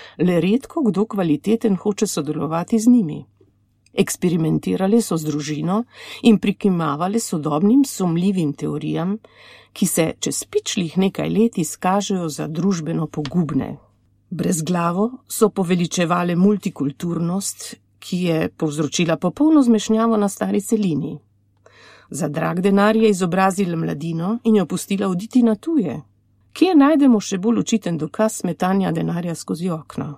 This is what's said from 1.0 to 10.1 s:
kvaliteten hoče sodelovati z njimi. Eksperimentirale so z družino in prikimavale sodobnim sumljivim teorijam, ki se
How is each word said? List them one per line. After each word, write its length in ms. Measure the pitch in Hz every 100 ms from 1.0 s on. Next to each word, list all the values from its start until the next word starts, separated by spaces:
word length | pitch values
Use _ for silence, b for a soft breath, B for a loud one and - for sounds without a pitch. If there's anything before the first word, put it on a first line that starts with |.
kvaliteten 720 | 214 196 170 147 - 226 226 190
hoče 300 | 208 196 208
sodelovati 720 | - 143 151 151 165 175 226
z 120 | 220
njimi. 340 | 247 160 147 - _ _ _ _ _ _
Eksperimentirale 1080 | - 190 - 185 170 160 156 - 180 190 233
so 140 | 214 165
z 100 | 151
družino 560 | 147 147 151 165 202 240 B B B
in 160 | 240 208
prikimavale 800 | 208 196 202 175 160 143 180 220
sodobnim 640 | - 165 147 147 202 262
sumljivim 680 | 269 - 185 165 185 190 151
teorijam, 640 | 143 151 151 151 156 175 214 B B B B B
ki 140 | - 190
se 260 | - 160